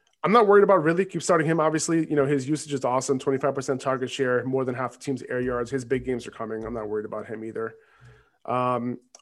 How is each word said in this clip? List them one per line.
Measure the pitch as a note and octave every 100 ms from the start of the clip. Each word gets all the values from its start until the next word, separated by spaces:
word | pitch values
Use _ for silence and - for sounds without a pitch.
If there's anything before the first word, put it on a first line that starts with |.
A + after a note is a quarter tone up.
| _ _
I'm | F3
not | A#3 G3+
worried | G3+
about | G3 F#3+
Ridley. | D#3 E3+ F#3+
Keep | E3
starting | - E3+ D3+
him, | E3
obviously. | D#3 D#3 - E3 D#3
You | D3
know, | C#3
his | C#3+ B2+
usage | D3+ D3
is | C#3
awesome. | C3 B2+ B2+ C3+
Twenty-five | C#3+ C3+ C#3
percent | C#3 B2+ B2+
target | C3+ C3 B2
share, | - C3 B2
more | A#2+ C3+
than | B2+
half | B2+ B2
the | -
team's | - B2+
air | - B2+
yards. | B2+ A#2+ A#2+
His | C3+
big | A#2+ C3
games | B2 B2 -
are |
coming. | - A2 A2
I'm | A2
not | A#2 G#2+
worried | G#2+ G#2+
about | G#2+ G#2+
him | A2
either. | A2 A2 A2 - _ _ - - _ _
Um, | - B2 B2 B2 B2 A#2+ _ -